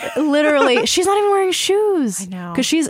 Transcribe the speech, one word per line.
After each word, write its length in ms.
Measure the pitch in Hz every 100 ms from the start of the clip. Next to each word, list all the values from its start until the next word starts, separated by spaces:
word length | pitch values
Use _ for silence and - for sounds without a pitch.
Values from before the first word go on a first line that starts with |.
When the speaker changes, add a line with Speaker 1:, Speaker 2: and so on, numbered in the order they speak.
| -
Speaker 1:
<laughs> 80 | -
Speaker 2:
Literally. 680 | 302 294 302 294 262 247 -
She's 200 | - 370
not 100 | 415
even 120 | 415
wearing 220 | 392 381
shoes. 680 | 339 - 392 427 370 240 180
Speaker 1:
I 20 | 185
know. 260 | 185 175 175
Speaker 2:
'Cause 80 | -
she's, 220 | 320 285